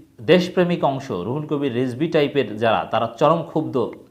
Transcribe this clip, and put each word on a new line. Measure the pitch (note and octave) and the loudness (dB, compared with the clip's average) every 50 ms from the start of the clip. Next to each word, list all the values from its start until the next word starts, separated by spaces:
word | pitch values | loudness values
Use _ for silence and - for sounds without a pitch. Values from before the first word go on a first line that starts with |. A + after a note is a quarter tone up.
| - _ _ - A#2 | -20 _ _ -4 2
দেশপ্রেমিক | G#2 E3 F3+ F3 - - F#3+ F3+ F3 F3 D#3 E3 | 4 4 4 4 2 0 0 0 2 0 0 0
অংশ, | D3 C#3 C3+ - - | 0 -2 -2 -4 -6
রুহুল | A2+ F2+ F2+ G#2 B2+ D3+ D3+ | -6 -4 -4 -4 -4 -6 -4
কবির | D3+ D#3 C#3 C#3+ C#3 A2+ | -4 -4 -2 -2 -2 -2
রিজভী | A#2+ C3 C3 A#2+ A#2+ D#3 E3 | -2 -2 -2 -2 -4 -2 0
টাইপের | E3 D#3+ D3 C3+ C#3 C#3+ B2 G#2 G#2+ | 2 2 2 2 2 0 -2 -2 -2
যারা, | G#2+ A#2 A2+ G#2+ F2 D#2+ | 0 2 2 2 2 0
তারা | - - A2+ A#2 A#2 - - | 0 -2 -2 -2 -2 0 2
চরম | D#3 D3 E3 E3+ D3+ | 2 4 4 2 -2
ক্ষুব্ধ, | - - D#3+ D3+ B2+ B2 B2+ A2 F2+ - - - _ | -4 -4 -4 -4 -2 -2 -2 -2 -2 -4 -10 -20 _